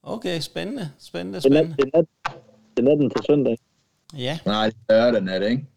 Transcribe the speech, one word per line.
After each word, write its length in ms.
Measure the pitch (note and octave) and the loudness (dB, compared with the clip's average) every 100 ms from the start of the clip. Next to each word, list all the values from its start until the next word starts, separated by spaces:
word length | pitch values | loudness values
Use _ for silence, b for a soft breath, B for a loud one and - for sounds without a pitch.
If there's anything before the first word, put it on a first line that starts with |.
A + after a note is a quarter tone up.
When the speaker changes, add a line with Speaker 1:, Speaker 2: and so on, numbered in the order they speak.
Speaker 1:
Okay, 360 | - A3 F#3+ E3 | -8 -8 -4 -6
spændende, 500 | - E3 F3+ C#4 D#3+ - | -6 -8 -6 -8 -10 -12
spændende, 400 | - E3+ F3+ F#3+ | -12 -8 -8 -4
Speaker 2:
Det 60 | |
er 40 | C#3 | 2
nat-, 240 | D3 E3 | 2 2
Speaker 1:
spændende. 100 | C#3+ | -2
Speaker 2:
det 60 | C3+ | 0
er 40 | D#3+ | 2
nat-, 400 | E3 _ - - _ _ _ - | 0 _ -14 -14 _ _ _ 0
det 60 | |
er 40 | B2 | 2
natten 200 | D3 C3 | 4 2
til 120 | A#2 | 0
søndag. 320 | - D3 B2 A2+ _ _ _ _ - D3 | 2 2 2 -2 _ _ _ _ -20 -8
Speaker 1:
Ja. 200 | B2+ D#3+ | -6 -4
Speaker 3:
Nej, 200 | - G#2+ | -2 0
det 100 | A2 - - | 0 -2 2
er 160 | A2 | 4
lørdag 160 | A#2+ A2+ | 4 2
nat, 200 | F#2 F#2 | 0 -2
ikke? 240 | G2+ C3 D3+ | 0 -2 -6